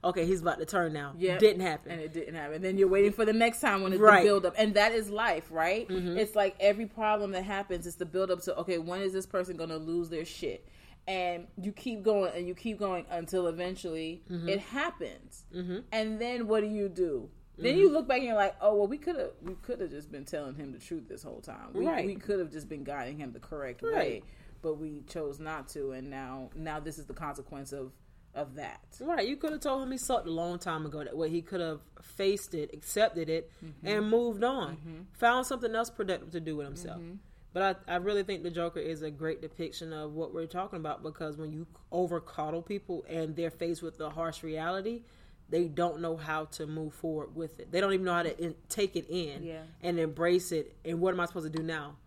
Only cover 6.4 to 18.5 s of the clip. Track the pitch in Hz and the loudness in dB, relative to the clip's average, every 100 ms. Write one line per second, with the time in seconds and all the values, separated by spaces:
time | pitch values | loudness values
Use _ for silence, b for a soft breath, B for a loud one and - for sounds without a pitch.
6.4 | 196 - 202 202 220 - 214 214 202 185 | 2 6 4 4 -2 -2 2 2 2 -2
7.4 | 190 196 202 180 170 - 170 180 190 175 | -2 -4 -2 -4 -6 -6 -2 0 2 0
8.4 | 185 165 165 170 165 185 196 190 185 190 | 0 -4 0 -2 0 -2 -2 -2 -2 -2
9.4 | 180 165 165 160 156 170 165 165 170 - | -2 -6 -6 -4 -2 -2 -2 -6 -6 -6
10.4 | 151 95 - B B B - 190 180 175 | -6 -6 -14 B B B -6 -2 -2 -4
11.4 | 175 - 190 - 254 220 208 208 185 175 | -10 -8 -8 -6 -6 0 4 4 2 -2
12.4 | 175 180 233 196 202 180 - 170 165 185 | -6 -6 -6 -2 -2 -2 -4 -6 -2 0
13.4 | 175 160 180 185 175 160 160 175 - 175 | 0 0 -4 -4 -6 -4 -4 -8 -8 -6
14.4 | 170 196 - 247 330 339 131 82 - - | -2 -2 -2 -2 -2 -4 -10 -10 -18 -20
15.4 | - 175 180 185 - 220 220 214 240 247 | -12 -8 -6 -6 -4 -2 -2 -2 -4 -2
16.4 | 220 220 214 214 196 170 175 131 - - | 2 2 2 0 -2 0 0 0 -6 -16
17.4 | - - 233 330 392 302 254 254 254 214 | -20 -2 4 8 8 8 4 2 4 4
18.4 | 196 | 4